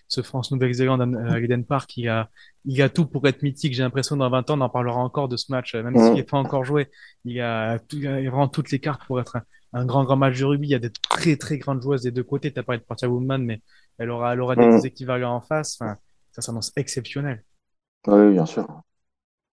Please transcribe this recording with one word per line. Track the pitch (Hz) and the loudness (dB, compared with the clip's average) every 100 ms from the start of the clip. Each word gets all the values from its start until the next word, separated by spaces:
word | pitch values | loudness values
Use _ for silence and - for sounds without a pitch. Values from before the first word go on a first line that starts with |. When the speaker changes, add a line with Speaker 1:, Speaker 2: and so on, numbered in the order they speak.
| - | -8
Speaker 1:
ce | - | -8
France-Nouvelle-Zélande | - 131 123 135 127 123 131 127 | -6 -6 -4 -2 0 0 0 2
à, | 123 120 117 | 0 -2 -2
à | 117 | -2
l'Eden | 117 123 113 | 0 -2 -2
Park, | 139 - - | -4 -4 -6
il | 117 | -2
a, | 113 107 _ - _ 143 | -2 -4 _ -20 _ -4
il | 135 | 0
a | 135 | 2
tout | - 151 | 2 -2
pour | 135 139 | 0 0
être | 131 | 0
mythique. | 143 135 151 | -4 -4 -4
J'ai | 127 | -2
l'impression, | 127 135 123 143 | -2 -2 -4 -2
dans | 127 | 0
vingt | 127 123 | 0 0
ans, | 151 | -2
on | |
en | 127 | 0
parlera | 127 120 120 | -2 -2 -2
encore | 123 151 139 | -4 -4 -4
de | 120 | -6
ce | - | -6
match, | 131 - | -6 -6
euh, | 113 | -8
même | 117 | 2
Speaker 2:
Mm. | 233 226 | 6 6
Speaker 1:
s'il | |
n'est | 202 | 6
pas | 123 143 | 2 -2
encore | 135 139 | 0 -2
joué. | 131 147 135 _ - _ | 0 -2 -2 _ -20 _
Il | 120 120 | -10 -6
a | 120 113 110 117 | -4 -2 -2 -4
tout, | - 147 | -6 -8
il | 139 | -6
a | 135 135 | -4 -2
vraiment | 131 139 | 0 0
toutes | - 135 | 0 -4
les | 143 | -4
cartes | 156 135 - | -4 -6 -6
pour | 127 | -6
être | 120 123 | -4 -8
un, | - _ _ | -10 _ _
un | 123 127 | -6 0
grand, | 135 | 2
grand | 131 135 | 2 4
match | 135 127 | 2 2
de | 139 | 0
rugby. | 143 147 | 0 0
Il | |
y | 131 | -2
a | |
des | 117 | -2
très, | - - - 165 143 | -6 -2 2 2 0
très | - 147 | -2 -6
grandes | 139 135 | -4 -4
joueuses | 131 139 | -2 -2
des | 123 | -2
deux | 123 | -4
côtés. | 123 139 151 | -4 -4 -4
T'as | 131 | -6
parlé | 120 117 | -6 -6
de | - | -6
Portia | 117 123 | -6 -2
Woodman, | 123 131 135 | -2 -2 -2
mais | 120 110 - _ _ - | -4 -6 -12 _ _ -10
elle | 117 | -6
aura, | 120 120 | -4 -2
elle | 123 | 0
aura | 127 123 | 2 6
des | 117 | 8
Speaker 2:
Mm. | 226 127 | 8 6
Speaker 1:
équivalents | - 127 123 123 120 | -2 -4 -2 -2 -4
en | |
face. | - 156 147 - | -2 -4 -4 -8
Enfin, | 113 101 _ _ _ | -8 -10 _ _ _
ça | - | -12
s'annonce | 117 117 - - | -8 -8 -6 -6
exceptionnel. | 131 135 113 139 143 113 _ _ _ _ _ _ - | -6 -6 -8 -6 -6 -8 _ _ _ _ _ _ 4
Speaker 2:
Oui, | 101 104 | 8 8
bien | 92 82 | 8 2
sûr. | - - - - _ _ _ _ _ _ | -2 -8 -12 -20 _ _ _ _ _ _